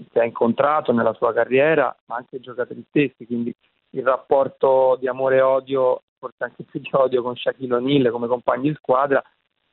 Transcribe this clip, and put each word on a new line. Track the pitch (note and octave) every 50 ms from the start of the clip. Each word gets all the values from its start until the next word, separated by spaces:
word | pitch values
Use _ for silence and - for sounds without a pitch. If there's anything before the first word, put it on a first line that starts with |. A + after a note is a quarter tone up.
| - -
che | - -
ha | A#2
incontrato | A#2 - - A#2+ A#2 A#2 - C3+ D3 D3+ D#3 D3 - A#2+
nella | A#2 A2+ A2+ G#2+
sua | - B2+ A#2 A2
carriera, | A#2+ A#2 A#2 B2+ C3+ C#3+ D#3+ E3 D3+ B2+ - - _ _
ma | - A2+
anche | A#2+ B2+ _ -
i | B2+
giocatori | A#2+ B2+ A#2 B2 A#2+ - A#2 A#2+ A#2
stessi, | _ - D#3+ C#3+ B2 - - A#2+
quindi | - A#2+ A#2 A#2+ A#2 - _ _ _ _ _ _ _
il | - C3+ A#2
rapporto | C3 B2+ B2 - - C#3+ C3+ C3+ C3+ - _ - C3+ C3 C3 C3 C3 B2+ A#2+
di | B2+
amore | B2+ B2 C3 C3+ C3+ C3
e | C3
odio, | C3 C3 C3+ C3 C3 C3 C3+ C3+ C3 B2+ B2+ - _ _ _
forse | _ C3 A#2+ - - B2
anche | B2 - - -
più | - - D3+
di | C#3 - -
odio, | C#3 C3 C3 B2+ B2
con | A#2 B2 B2
Shaquille | - - C3 B2 - C3 B2 B2
O'Neal | A#2+ B2 C3+ C#3+ C#3 B2+ A#2
come | A#2 A#2+ A#2+
compagno | A#2 B2 A#2+ - - B2 B2 C3
di | D3+ D3+
squadra, | - _ - B2+ C3 C#3 C#3+ C3+ B2 - _ _ _ _ _ _ _ _ _